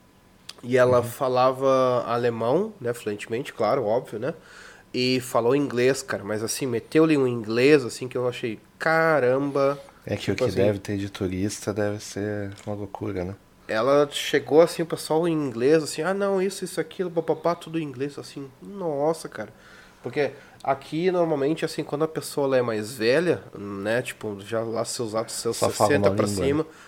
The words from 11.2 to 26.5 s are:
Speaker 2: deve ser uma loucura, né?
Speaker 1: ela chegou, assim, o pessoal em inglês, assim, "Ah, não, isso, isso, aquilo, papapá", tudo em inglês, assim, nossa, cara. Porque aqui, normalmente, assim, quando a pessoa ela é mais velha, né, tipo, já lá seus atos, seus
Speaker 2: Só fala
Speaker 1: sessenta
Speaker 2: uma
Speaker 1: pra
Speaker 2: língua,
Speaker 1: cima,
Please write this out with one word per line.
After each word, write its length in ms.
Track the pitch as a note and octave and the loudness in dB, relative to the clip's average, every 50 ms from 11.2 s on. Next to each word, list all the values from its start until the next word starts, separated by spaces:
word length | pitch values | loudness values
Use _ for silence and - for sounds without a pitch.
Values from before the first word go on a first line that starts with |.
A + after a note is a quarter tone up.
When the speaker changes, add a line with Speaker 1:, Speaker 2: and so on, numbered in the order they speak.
| G#2 F#2 F#2 F#2 G2 G#2+ - - - A2+ | -4 -2 -2 -2 -2 -2 -4 -4 -6 -4
Speaker 2:
deve 280 | G2 G#2+ G#2 G#2 G#2 G#2+ | -2 -2 -2 -2 -2 -6
ser 540 | - - - G2+ G2+ G#2+ G#2 G#2 G2+ G2 G2+ - - | -8 -10 -8 -6 -4 -4 -4 -6 -6 -8 -10 -10 -10
uma 80 | A2 G#2 | -8 -8
loucura, 480 | G2+ G#2 G2 - - G#2+ G#2+ G2 F#2 F2+ | -8 -8 -10 -10 -8 -6 -6 -4 -4 -6
né? 100 | F#2 G2+ - _ _ _ - - - | -6 -8 -12 _ _ _ -16 -8 -4
Speaker 1:
ela 400 | G#2+ A2 A#2 C3 C#3+ D3 D3 C#3+ | -2 0 2 4 4 4 4 2
chegou, 500 | - - - - - C#3+ A#2+ - C3+ D#3 | -2 -6 -2 0 0 0 2 4 6 6
assim, 220 | E3+ D#3+ - - | 6 6 4 -2
o 40 | E3 | -4
pessoal 420 | D#3+ D#3 - - - D#3 D#3+ F3 E3+ | -4 -4 -6 -2 0 0 2 2 2
em 40 | |
inglês, 500 | D#3+ D#3 D3 C3+ A2 A2+ A#2+ C#3 D#3+ D#3+ | 0 0 -2 -2 -2 0 4 4 4 4
assim, 200 | D3 C3+ - - | 4 0 -4 -4
"Ah, 100 | D#3 F3+ | -4 -2
não, 300 | G3 G3 G3+ G3 G3 F#3+ | -2 -2 0 0 0 0
isso, 220 | F#3 G3 F#3+ - F#3 | -2 -2 -4 -6 -10
isso, 160 | F3 - - | -8 -6 -6
aquilo, 300 | D#3 - - - F3+ F3+ | -6 -6 -6 -8 -8 -4
papapá", 440 | E3 E3 D#3+ - D3+ D3+ - E3+ E3+ | -2 -2 0 0 0 0 0 -2 -2
tudo 240 | E3+ - E3 D#3+ E3 | -2 -4 -6 -6 -6
em 40 | D#3 | -6
inglês, 340 | D3 B2+ B2 C#3 D3 C#3+ D3 | -6 -6 -6 -8 -8 -8 -10
assim, 320 | A#2+ - - C#3+ C#3 C3 B2+ - | -14 -14 -14 -14 -14 -14 -16 -18
nossa, 680 | F3 F#3 G3+ G3 F3+ E3 D3 C#3 D3 D#3 E3 - - D3+ | -18 -14 -10 -6 -4 -4 -2 0 0 0 0 -2 -6 -12
cara. 240 | - - G#2+ - - - - - - - - - - - | -10 -12 -12 -12 -14 -20 -20 -20 -20 -20 -20 -20 -16 -12
Porque 300 | - B2 A#2+ D3 C#3 B2+ - - - - - - | -12 -4 -2 0 0 0 -2 -8 -20 -20 -18 -6
aqui, 480 | - C3 C#3 C3+ - - D3+ D#3 F3 F#3 | -2 -2 -2 -2 -4 -6 -4 -2 0 2
normalmente, 540 | F3+ F3+ E3+ D#3+ D#3 C#3+ C3+ C#3+ D#3+ D#3 E3 | 2 2 2 2 2 0 0 0 0 -2 -4
assim, 200 | D3+ - - D3 | -4 -4 -6 -6
quando 180 | - D3 C#3+ D#3+ | -4 -2 -2 -2
a 40 | D#3 | -2
pessoa 380 | D#3 D3 - - - D3+ C#3 C3+ | -2 -6 -8 -6 -2 -2 0 2
ela 80 | C3 B2+ | 2 2
é 40 | |
mais 300 | B2 A#2 A2+ G#2+ G#2+ G#2 - | 2 0 -2 -2 -4 -6 -4
velha, 480 | - G#2+ A#2 C3 D#3+ F3+ E3+ C3+ G2+ - - - | 0 2 4 4 4 4 2 0 0 -4 -10 -14
né, 460 | - G2+ G2+ G2+ G2 G2 G#2+ A2+ B2 | -12 -10 -8 -6 -4 -2 0 0 0
tipo, 380 | B2+ - - - - A2 G2+ G2 | -2 -4 -8 -8 -8 -8 -8 -8
já 200 | G2 G2+ A2+ A2 | -8 -6 -4 -4
lá 220 | A2+ A2+ A2 A2 A2+ | -2 -2 -2 -4 -4
seus 300 | - - - A#2+ G#2+ G#2 | -4 -4 -6 -6 -4 -2
atos, 220 | A2 - - - | -4 -4 -4 -6
seus 200 | - - - A2+ - | -6 -4 -4 -2 0
Speaker 2:
Só 120 | A2 G2+ | 0 0
fala 260 | - - A2 A2 C#3+ | 2 2 4 4 4
Speaker 1:
sessenta 20 | C#3+ | 4
Speaker 2:
uma 120 | G2+ G2 | 4 4
Speaker 1:
pra 160 | G2 G#2+ G#2+ | 2 2 0
Speaker 2:
língua, 220 | G2+ G2+ F#2+ F2+ | 0 0 0 0
Speaker 1:
cima, 160 | C#3 | 2